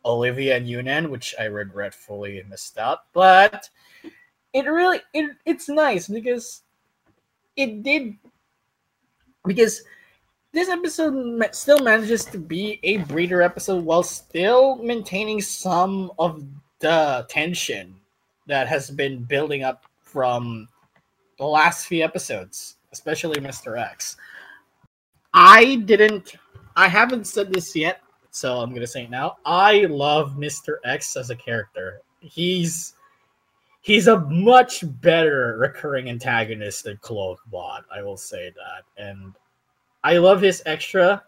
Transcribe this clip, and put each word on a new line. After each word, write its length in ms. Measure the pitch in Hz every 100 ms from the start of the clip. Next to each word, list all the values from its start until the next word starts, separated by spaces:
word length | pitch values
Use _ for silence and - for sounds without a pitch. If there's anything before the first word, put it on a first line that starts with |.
| 120
Olivia 500 | 120 123 127 135 123
and 100 | 120
Yunan, 420 | 120 127 147 160
which 240 | 123 - -
I 60 | 110
regretfully 960 | 104 101 95 101 - - 104 101 98 98
missed 300 | 95 - -
out. 220 | 117 151 _
But 580 | 175 190 185 202 202 - _ _ _ - _ _ _ _
it 120 | 262 277
really, 360 | 320 370 349 _
it, 180 | 302 302 269 311
it's 220 | 294 -
nice 400 | 294 294 190 175
because 540 | 220 233 247 - - _ _ _ _ _ _ _ _ _ -
it 280 | 262 214
did, 320 | 247 302 240 202 _ _ _ _ _ _ _ _ _ _ _ _ 185
because 380 | 196 220 - - - _ _ _ _ _
this 160 | 311 359
episode 440 | 349 349 320 311
ma-, 380 | 269 240 233 214
still 280 | - - 294
manages 460 | 247 220 220 226 -
to 120 | 196
be 420 | 160 165 208 214
a 140 | - 208
breather 440 | 147 151 175 180
episode 420 | 175 - - 185
while 200 | 160 165
still 720 | 175 - _ 160 190 247 269 254
maintaining 640 | 233 233 - 185 214 214
some 720 | 196 - 185 175 190 196 185 -
of 240 | 170 156 139 139 _ _
the 460 | 156 160 151 127 120
tension 680 | 151 160 175 - 107 90 95 _ _ _ _ -
that 200 | 139 127
has 220 | 151 139
been 340 | 139 139 131
building 400 | 120 139 151 143
up 220 | 131 123 _ _
from 680 | _ 147 127 120 120 113 110 _ _ _ _ _ _ _
the 80 | 143
last 420 | 151 165 - -
few 160 | 170
episodes, 760 | 160 180 - 107 92 - - _ _
especially 480 | - - 156 170 147
Mister 380 | 139 - 123 113
X. 400 | 107 - - - - - - - _ _ _ _ _ _ _
I 420 | 175 180 220 240 262 202
didn't, 500 | 202 214 208 - - _ - - -
I 120 | 185
haven't 400 | 196 240 254 202
said 260 | 214 196
this 220 | 185 170 165
yet, 260 | 160 185 _ _ _
so 280 | - 135 123
I'm 140 | 120
gonna 140 | 123 120
say 160 | 135
it 60 | 120
now. 280 | 123 160 - 147
I 400 | 175 202 208 190
love 520 | 143 143 151 143 139
Mister 420 | 147 - - 151
X 320 | 123 143 - 135
as 140 | 120
a 60 | 120
character. 680 | - 117 101 90 92 95 _ _
He's, 760 | 156 - 175 185 170 - - _ _ _ _ _ _ _ _ _
he's 260 | - 208 190
a 120 | 208
much 640 | 143 165 208 254 247 - 165 120
better 540 | 170 165 160 139 120 110
recurring 520 | 143 - 151 139 127
antagonist 760 | 120 131 117 110 110 104 -
than 140 | 113 104
Cloak 420 | - 107 95 90 117
Bot, 380 | 90 82 95 -
I 80 | 98
will 160 | 101 98
say 340 | - 98 90 87
that. 280 | 95 92 _ -
And 320 | 101 98 95 _ _ _ _ _ _ _
I 140 | 143 175
love 240 | 180 196
his 200 | 196 175 156
extra 580 | 156 - 190 180 202